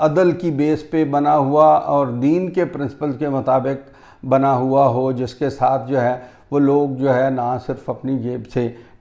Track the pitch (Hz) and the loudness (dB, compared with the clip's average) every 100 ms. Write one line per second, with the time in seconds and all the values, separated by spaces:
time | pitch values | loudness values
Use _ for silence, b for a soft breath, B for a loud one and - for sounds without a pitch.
0 | 156 151 180 156 170 139 147 151 - 160 | 0 4 2 2 -2 -2 0 0 -2 -2
1 | 147 143 147 151 135 147 156 151 - 143 | 0 0 2 2 2 4 6 6 2 0
2 | 135 120 139 170 185 185 170 143 139 - | 0 0 0 0 0 -2 -4 -4 -8 -6
3 | 151 131 147 135 131 131 131 139 - b | -6 -4 -4 -4 0 0 0 -6 -10 b
4 | b b 131 135 139 127 131 135 139 120 | b b -2 2 2 0 2 2 2 2
5 | 131 123 123 - 139 - 127 135 123 135 | -2 -2 -6 -4 -6 0 0 0 -2 -2
6 | 120 123 B B B 143 139 143 143 127 | 0 -2 B B B 0 2 2 0 -2
7 | 135 123 135 131 120 127 - 123 - - | 0 2 0 -2 -4 -4 -6 -10 -8 -8
8 | 131 131 117 123 120 135 120 - B B | -6 -4 -4 -8 -6 -4 -4 -6 B B